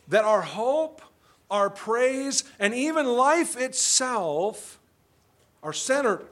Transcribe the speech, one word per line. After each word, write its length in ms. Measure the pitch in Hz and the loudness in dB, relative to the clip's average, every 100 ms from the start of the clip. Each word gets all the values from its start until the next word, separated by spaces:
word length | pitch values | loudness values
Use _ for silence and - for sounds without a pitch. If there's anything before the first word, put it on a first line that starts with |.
| - | 0
that 160 | 196 | 2
our 180 | 214 214 | 4 2
hope, 600 | 160 165 240 302 311 - - _ _ _ - | 0 -4 0 0 -2 -6 -20 _ _ _ -6
our 180 | 202 202 | 0 0
praise, 760 | 196 214 233 254 269 277 - - - | -2 -4 0 2 0 -2 -4 -4 -2
and 160 | 202 | -2
even 320 | 240 294 320 269 | 0 -2 0 0
life 500 | 240 269 330 320 240 | 4 4 4 2 -2
itself 1200 | 254 - - - 254 233 170 147 196 214 - - _ _ _ _ _ _ _ _ | -6 -2 0 0 0 -2 -2 -2 -2 -4 -16 -20 _ _ _ _ _ _ _ _
are 100 | 151 | -10
centered 540 | 151 - 269 262 175 - | -6 -2 0 2 -2 -6